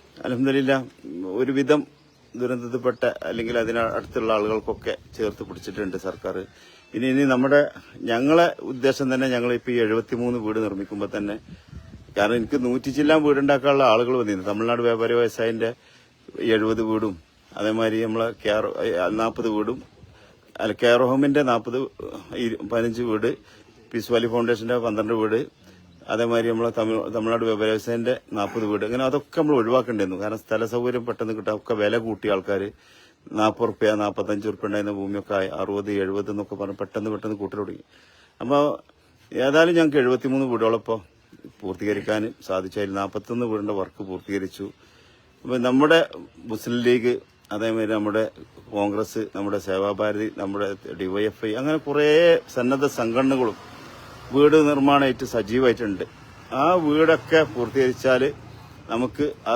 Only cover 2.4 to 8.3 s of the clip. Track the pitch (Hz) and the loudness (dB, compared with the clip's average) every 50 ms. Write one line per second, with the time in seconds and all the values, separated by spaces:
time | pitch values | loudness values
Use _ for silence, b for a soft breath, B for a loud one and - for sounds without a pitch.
2.4 | 123 120 127 123 120 120 120 127 113 127 117 117 - 120 - - - 82 104 113 | -4 -4 -4 -4 -6 -6 -6 -4 -2 -2 -2 0 0 -2 -2 -2 -6 -6 -6 -4
3.4 | 117 117 120 117 113 110 117 117 117 110 - 117 104 - - 123 113 110 113 107 | -4 -2 -2 0 0 0 0 0 0 -2 -2 -4 -6 -6 -4 -4 0 0 2 2
4.4 | 104 107 110 107 - - 107 - - 117 101 - - - - - 110 104 104 - | 2 0 0 -2 -2 -4 -6 -6 -6 -6 -6 -6 -8 -14 -8 -4 -4 -4 -4 -6
5.4 | 107 95 92 87 - - 95 110 107 95 90 92 - 95 90 - - 95 92 95 | -10 -14 -14 -12 -12 -10 -8 -6 -6 -6 -6 -6 -8 -8 -8 -8 -8 -8 -8 -8
6.4 | 95 B B B B B B B B _ - 110 120 131 131 135 143 135 127 123 | -10 B B B B B B B B _ -6 -4 -2 0 2 2 4 4 4 2
7.4 | 131 139 139 147 147 143 - B B B B - - 113 117 120 131 143 | 4 6 6 6 4 4 0 B B B B -10 -4 -4 -2 0 2 4